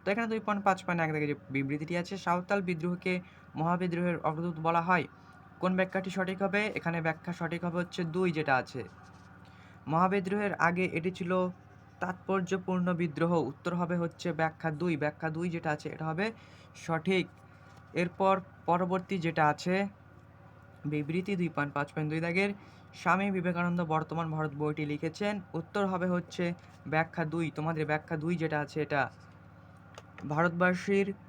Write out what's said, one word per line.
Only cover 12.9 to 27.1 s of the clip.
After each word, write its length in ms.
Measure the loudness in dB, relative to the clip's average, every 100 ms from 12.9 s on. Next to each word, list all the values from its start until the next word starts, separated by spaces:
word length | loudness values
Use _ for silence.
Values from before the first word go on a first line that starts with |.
| 2
বিদ্রোহ। 340 | 0 2 2 4 2
উত্তর 220 | -4 -4 -2
হবে 140 | 0 0
হচ্ছে 240 | -2 -2 -4 0
ব্যাখ্যা 280 | 0 0 -4 0
দুই, 120 | 0 0
ব্যাখ্যা 260 | 0 -2 -4 -2
দুই 120 | -4 -2
যেটা 140 | -2 -2
আছে 120 | -4 -6
এটা 100 | -4
হবে 160 | -2 -4 -4 -18 -20 -20 -14 -4
সঠিক। 400 | -2 2 0 0 -8 -20 -20 -20 -20 -8 -2
এরপর 340 | -2 2 2 2 0 -8 0
পরবর্তী 460 | 2 2 0 -2 -2 0
যেটা 180 | 4 4
আছে 220 | 4 0 0 0 -6 -20 -20 -20 -20 -20 -20 -20 -8 -4
বিবৃতি 420 | -2 0 -2 -2 0
দুই 100 | 0 0
পয়েন্ট 160 | -2 -2
পাঁচ 120 | -2
পয়েন্ট 160 | -2 -2
দুই 100 | -2 0
দাগের 260 | 0 0 -2 -14 -20 -20 -4
স্বামী 260 | 2 4 2 0
বিবেকানন্দ 420 | 0 0 0 0 2
বর্তমান 340 | 0 0 -4 -2 -2
ভারত 180 | -4 -2
বইটি 240 | -2 -2 -4
লিখেছেন। 420 | -2 -4 -2 -2 -2 -6 -10
উত্তর 240 | -6 -2 0
হবে 160 | 0 0 0
হচ্ছে 280 | -2 -4 -4 -4 -12 -16 0
ব্যাখ্যা 300 | 0 0